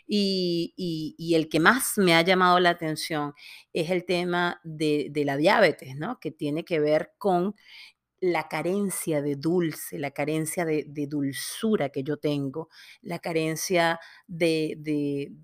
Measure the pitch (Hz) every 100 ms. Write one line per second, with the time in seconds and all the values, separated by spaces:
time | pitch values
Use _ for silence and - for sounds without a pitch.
0 | - 208 196 190 180 170 170 - 180 160
1 | 156 - 170 165 156 156 175 247 - -
2 | 185 165 170 185 180 180 175 170 156 151
3 | - 156 147 - - - - 185 160 185
4 | 170 180 180 175 175 - 165 151 156 147
5 | - 147 143 139 160 233 185 - 135 135
6 | 180 254 156 - 147 151 - 160 151 151
7 | 170 - 202 180 190 - - - - _
8 | _ _ 185 165 156 160 160 202 202 -
9 | - 151 147 143 160 180 165 - - 170
10 | 143 - 143 156 156 - 160 151 147 147
11 | 143 147 139 131 - - 220 214 139 -
12 | 139 147 156 147 139 151 160 - - -
13 | - 170 180 160 160 156 - 175 165 165
14 | - - - 170 170 160 156 160 151 147
15 | 143 143 143 151